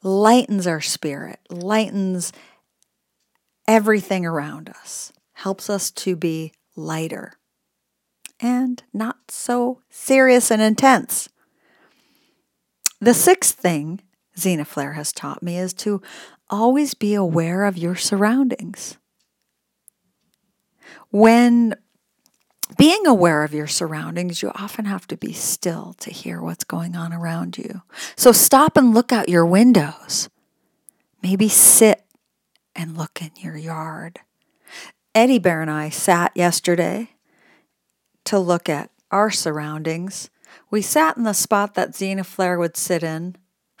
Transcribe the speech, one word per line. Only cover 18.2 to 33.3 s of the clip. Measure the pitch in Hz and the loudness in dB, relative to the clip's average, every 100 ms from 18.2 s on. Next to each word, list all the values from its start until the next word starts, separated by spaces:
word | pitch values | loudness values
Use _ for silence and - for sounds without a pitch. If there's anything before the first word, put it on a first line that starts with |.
| 208 254 269 - 170 190 - - _ _ _ _ _ _ _ _ _ _ _ _ _ _ _ _ _ _ - - _ | 2 2 0 -2 -10 -14 -16 -18 _ _ _ _ _ _ _ _ _ _ _ _ _ _ _ _ _ _ -20 -20 _
When | 202 226 233 240 240 233 - _ _ _ _ _ _ _ _ - - | 6 8 8 6 6 4 -2 _ _ _ _ _ _ _ _ -14 4
being | 294 392 381 | 4 6 4
aware | 220 175 151 151 | 4 4 2 0
of | |
your | 151 151 | -4 -6
surroundings, | - 165 151 160 170 180 170 | -6 -6 -8 -8 -6 -6 -6
you | 202 | -8
often | - 202 - | -8 -12 -8
have | 208 196 _ | -6 -6 _
to | - | -10
be | - | -10
still | 160 - - 180 165 175 180 | -8 -8 -4 -6 -6 -12 -16
to | - | -16
hear | - - 175 | -14 -12 -10
what's | 170 170 - | -10 -10 -8
going | 175 170 175 | -8 -8 -8
on | 170 | -8
around | 170 170 165 170 170 | -8 -6 -6 -8 -10
you. | - 185 _ - - - | -14 -14 _ -18 -16 4
So | 247 | 6
stop | 226 - 269 302 - | 6 6 4 6 6
and | 254 | 6
look | 220 247 | 4 2
out | 233 - | 0 2
your | 175 170 | 2 4
windows. | 185 240 226 147 - - - - _ _ _ _ _ _ _ _ _ | 6 6 6 2 -8 -10 -8 -8 _ _ _ _ _ _ _ _ _
Maybe | 185 190 214 | -4 2 2
sit | - - - 220 - _ _ _ _ _ _ _ - | 4 4 6 6 6 _ _ _ _ _ _ _ -14
and | 165 160 | -12 -10
look | 160 - | -12 -12
in | 165 | -16